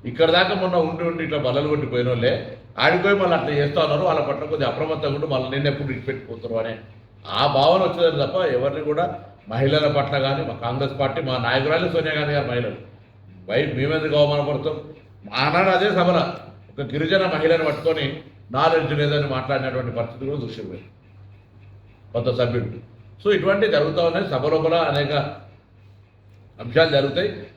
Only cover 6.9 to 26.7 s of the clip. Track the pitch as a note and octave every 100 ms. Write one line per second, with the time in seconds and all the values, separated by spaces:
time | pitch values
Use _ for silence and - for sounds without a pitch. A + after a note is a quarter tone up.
6.9 | - - - - G2 C#3+ C3+ D3+ F#3+ F3+
7.9 | E3+ E3 C#3+ C3+ F#3 E3+ B2 C#3 D3 D3
8.9 | D3+ F3 - - - - A2+ C3+ D3+ D3
9.9 | D3 C#3 C#3 C3+ C#3 A#2 G#2+ A#2 C3 C#3
10.9 | C#3 C3+ E3 C3+ B2+ A#2 C3 C#3+ E3 F3+
11.9 | E3+ D#3 D3+ D3 C#3+ B2 B2 A2+ F#2+ -
12.9 | - - - - - - A#2 C#3+ B2 C#3+
13.9 | D#3 D#3 D3 D3 D3 C#3+ C#3+ D3+ D3+ -
14.9 | - - - - A#2+ C#3+ E3 F#3+ F3+ G#3
15.9 | F#3 F3 E3+ - - - - - - C3
16.9 | C#3+ D#3+ F#3+ F#3 D3+ D#3+ E3 D#3 C#3 E3
17.9 | D#3 C3+ - - - - B2+ D#3+ E3 C#3+
18.9 | D3 D3 D3 C#3 C3 C3 C3+ C3 B2+ A#2+
19.9 | A#2 A#2 - C3+ C#3+ A2+ A2+ G2 F2+ -
20.9 | - - - - - - - - - -
21.9 | - - A#2+ B2 A#2+ A#2 A#2+ - - -
22.9 | - - - - F#3 F#3 G3+ G#3+ D3 D#3+
23.9 | D#3 E3 E3+ - C3 C#3+ D#3 D#3+ E3+ D#3
24.9 | C#3+ C#3+ D3 - - - - _ - -
25.9 | - - _ - - - - A#2